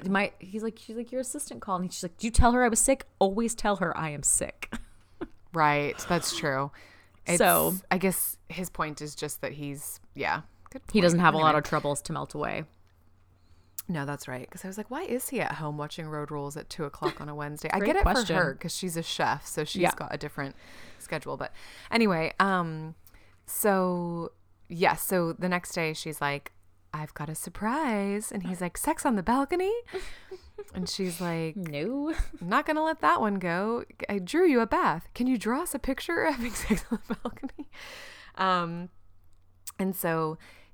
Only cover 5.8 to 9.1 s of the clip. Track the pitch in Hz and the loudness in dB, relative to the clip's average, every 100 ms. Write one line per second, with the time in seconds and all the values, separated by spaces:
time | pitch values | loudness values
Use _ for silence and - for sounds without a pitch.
5.8 | 143 - - 175 - - 156 135 143 - | 0 -4 0 0 0 -2 0 0 -2 -6
6.8 | - - - _ - 175 180 170 160 185 | -20 -20 -20 _ 0 4 6 6 4 0
7.8 | - 180 190 180 - - - 175 180 - | -2 2 2 2 -2 -6 -10 -8 -8 -4
8.8 | 156 147 151 | -6 -4 -10